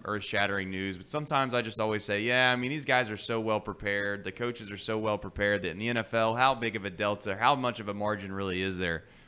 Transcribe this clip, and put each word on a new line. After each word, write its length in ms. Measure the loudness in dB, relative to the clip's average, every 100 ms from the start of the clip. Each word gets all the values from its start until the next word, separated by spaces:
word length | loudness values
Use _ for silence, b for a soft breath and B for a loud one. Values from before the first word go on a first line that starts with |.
| -6
earth-shattering 640 | -6 -2 0 2 0 -2
news, 260 | -2 -4 -6
but 100 | -6
sometimes 460 | -6 0 0 2
I 80 | 0
just 180 | -2 0
always 240 | 0 0
say, 180 | 0 0
"Yeah, 280 | 2 4 4
I 40 | 4
mean, 160 | 0
these 140 | -2 2
guys 260 | 2 2
are 60 | -4
so 220 | -2 -2
well 200 | 2 0
prepared. 640 | -2 -4 -2 0 0 -2
The 80 | -6
coaches 400 | -4 -4 -4 -10
are 60 | -8
so 200 | -2 0
well 220 | 0 0
prepared 420 | -2 0 2 2
that 80 | 0
in 80 | -2
the 100 | 0
N 80 | 0
F 180 | 0 2
L, 180 | 2
how 220 | 4 4 4
big 200 | 0 -2
of 80 | -4
a 40 |
delta, 460 | -2 0 0 -2 2
how 200 | 4 4
much 240 | 2 -2
of 100 | -4
a 40 |
margin 380 | -2 -2 -2 -4
really 320 | -4 -2 0
is 160 | 0 0
there 240 | -2 -2 b b